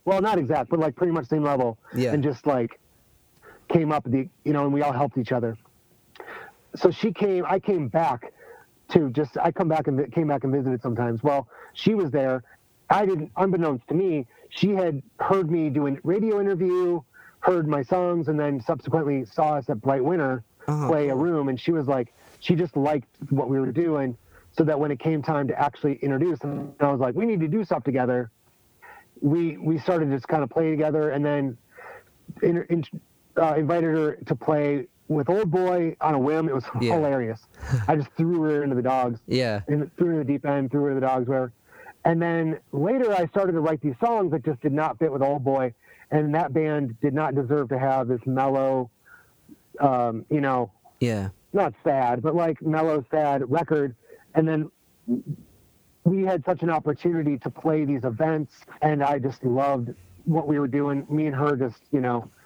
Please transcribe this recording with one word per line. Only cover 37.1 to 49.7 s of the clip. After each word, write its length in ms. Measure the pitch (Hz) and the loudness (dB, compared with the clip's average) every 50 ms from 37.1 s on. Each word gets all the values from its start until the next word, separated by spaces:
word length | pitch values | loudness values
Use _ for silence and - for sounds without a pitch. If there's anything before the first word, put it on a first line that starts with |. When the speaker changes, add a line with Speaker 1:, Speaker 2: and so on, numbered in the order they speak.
| 139 135 120 113 110 110 - _ - - - | 0 0 -2 -4 -6 -8 -12 _ -20 -14 -6
Speaker 2:
<laughs> 220 | - 131 123 107 - | -2 -2 -2 2 2
Speaker 1:
I 60 | 160 | 0
just 140 | 151 139 - - | 0 0 -4 -2
threw 260 | - 165 165 175 170 156 | -2 0 0 2 0 0
her 220 | 156 151 147 143 | 0 0 0 0
into 100 | 139 131 | 0 0
the 80 | 123 117 | 0 0
dogs. 380 | 127 127 131 127 123 117 113 - - | 0 0 0 0 -2 -2 -6 -6 -2
Speaker 2:
Yeah. 320 | 123 127 127 117 107 101 95 - | -2 0 0 0 -2 -2 -2 -2
Speaker 1:
And 200 | 147 147 147 - - | -2 -2 -2 -4 -2
threw 100 | - 180 175 | -2 0 0
her 40 | 165 | 0
to 40 | 156 | 0
the 60 | 147 | 0
deep 200 | 127 143 139 - | -2 -2 -2 -2
end, 240 | 147 143 143 135 131 135 | -2 0 0 0 0 0
threw 100 | 147 143 | 0 0
her 40 | 143 | 0
to 40 | 135 | 0
the 40 | 135 | 0
dogs, 280 | 131 131 131 131 123 120 | 0 0 0 0 0 0
whatever. 240 | 139 131 131 123 - _ _ _ - - - - - _ _ | 0 -2 -2 -2 -6 _ _ _ -20 -20 -20 -20 -20 _ _
And 160 | 165 170 165 | 0 2 2
then 380 | 170 170 165 165 165 160 156 - - _ - | 0 0 0 0 0 -2 -2 -4 -8 _ -4
later 400 | 143 147 190 247 269 254 220 208 | -2 0 0 2 2 2 2 2
I 140 | 185 175 | 0 0
started 260 | - - 202 196 185 170 | 0 0 0 0 0 0
to 80 | 165 | 0
write 200 | 151 160 160 151 - | 0 0 -2 0 -2
these 120 | 151 127 - | -4 -2 0
songs 320 | - 233 233 220 196 175 143 | 0 0 2 2 0 0 -2
that 120 | 156 117 | -2 -2
just 160 | 160 147 123 - | -4 -4 -2 -2
did 100 | 151 135 | -2 0
not 260 | 147 156 156 151 - | 0 0 -2 0 0
fit 140 | 165 160 151 | -2 0 0
with 100 | 135 135 | 2 0
Old 220 | 139 143 143 127 | 0 0 0 0
Boy, 280 | 135 135 135 131 123 120 - _ - - - - _ | 0 0 2 0 -2 -4 -8 _ -20 -20 -20 -12 _
and 240 | - 151 151 151 147 | 0 2 2 2 2
that 180 | 160 175 143 127 | 0 0 0 0
band 460 | 160 156 156 151 151 143 127 113 - | 0 0 2 0 0 -2 -2 -4 -2
did 140 | - 147 131 | -2 0 0
not 200 | 151 156 147 135 | 0 -2 0 0
deserve 320 | 139 139 113 143 147 139 110 | -2 0 0 0 0 0 -2
to 100 | 135 127 | -2 -2
have 300 | 131 135 135 135 127 120 | 0 2 2 0 0 0
this 120 | 127 120 - | -2 -2 -2
mellow, 640 | 131 131 135 131 135 135 135 135 135 135 131 127 120 - _ _ - - - - _ _ _ _ - - - _ _ | -2 0 0 2 2 2 2 2 2 0 0 -2 -4 -8 _ _ -20 -20 -20 -20 _ _ _ _ -20 -20 -20 _ _